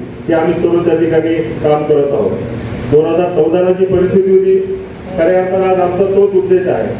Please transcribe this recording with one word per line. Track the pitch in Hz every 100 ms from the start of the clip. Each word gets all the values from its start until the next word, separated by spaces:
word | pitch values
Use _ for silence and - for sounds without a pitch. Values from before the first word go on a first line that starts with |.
| - - -
हे |
आम्ही | 160 165 170
सर्व | 175 170
त्या | 170
ठिकाणी | 160 160 160 165
काम | 160 135 - 151 151
करत | 147 143 139
आहोत. | 143 - - - 120 - - 123
दोन | 147
हजार | 160 170 180
चौदाला | 156 160 180 180
जी | 185
परिस्थिती | 185 180 185 190 190
होती, | 190 190 190 - - - - - 185
खऱ्या | 175 185
अर्थानं | 185 190 185
आज | 175
आमचा | 180 180
तोच | 190 196 196
उद्देश | 185 180 180 -
आहे | - -